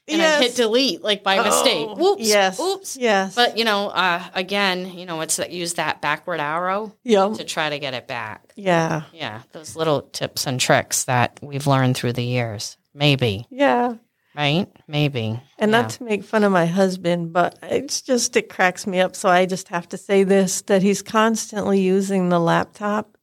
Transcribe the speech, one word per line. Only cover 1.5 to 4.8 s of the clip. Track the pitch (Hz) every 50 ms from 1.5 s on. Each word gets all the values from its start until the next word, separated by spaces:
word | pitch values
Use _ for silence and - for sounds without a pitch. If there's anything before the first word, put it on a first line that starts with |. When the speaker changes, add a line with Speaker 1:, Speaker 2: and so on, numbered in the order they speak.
| - - - 262 220 165 147 143
Speaker 2:
Oh, | -
Speaker 1:
Whoops, | 196 330 381 403 - 226
Speaker 2:
yes, | 214 214 208 196 190 190 190
Speaker 1:
oops. | 311 370 392 381 381 - -
Speaker 2:
yes. | 269 247 233 208 196 190 190 185
Speaker 1:
But, | 240 240 240 - 202
you | 233
know, | 226 208 202 202 208
uh, | - - 180 185 170 175 180 - -
again, | - 185 180 196 202 202 196 180 180